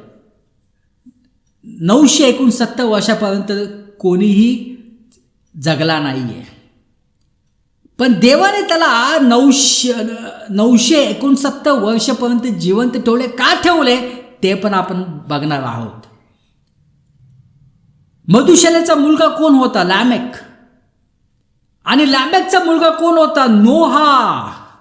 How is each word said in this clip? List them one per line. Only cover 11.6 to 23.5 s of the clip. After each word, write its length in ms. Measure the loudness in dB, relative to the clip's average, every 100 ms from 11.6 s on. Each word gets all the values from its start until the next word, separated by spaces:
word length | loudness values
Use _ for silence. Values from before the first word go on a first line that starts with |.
| -2
वर्षापर्यंत 720 | 0 0 -2 -2 -4 -2 -2
जिवंत 500 | -4 -4 -2 0 -2
ठेवले. 360 | -2 -2 -2 -2
का 340 | -2 0 0
ठेवले 480 | 2 2 2 0 -4 -14 -20 -6
ते 100 | -4
पण 200 | -2 -2
आपण 300 | -4 -4 -6 -8 -12 -8
बघणार 340 | -6 -4 -6
आहोत. 380 | -6 -10 -12 -14 -20 _ _ _ _ _ _ _ _ _ _ _ _ _ _ _ _ _ _ _ _ _ 0
मधुशेलेचा 680 | 2 4 4 4 2 0 0
मुलगा 320 | 2 2 0
कोण 240 | 0 2
होता? 320 | 2 2 0
लॅमेक. 480 | 0 0 0 -2 -6 -14 -20 _ _ _ _ _ _ _ _ _ _ _ _ _ -2
आणि 260 | 0 2
लॅमेकचा 520 | 0 0 -2 0 -2
मुलगा 260 | 0 2 0
कोण 280 | 0 0 2
होता? 280 | 2 2
नोहा. 1080 | 2